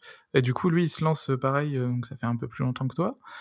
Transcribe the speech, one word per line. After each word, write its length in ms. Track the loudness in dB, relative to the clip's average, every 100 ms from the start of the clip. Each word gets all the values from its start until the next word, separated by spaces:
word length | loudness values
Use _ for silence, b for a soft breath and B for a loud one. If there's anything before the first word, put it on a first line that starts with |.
| B B B
Et 80 | 2
du 120 | 2
coup, 160 | 2 2
lui, 160 | 4 2
il 40 |
se 140 | 2
lance, 260 | 2 2 0
euh, 80 | 0
pareil, 400 | 2 0 0 0
euh, 100 | 0
donc 180 | -2 -4
ça 80 | -4
fait 80 | -2
un 100 | -2
peu 120 | -4
plus 160 | -2
longtemps 240 | -2 0 -2
que 80 | 0
toi. 240 | -2 -4 B B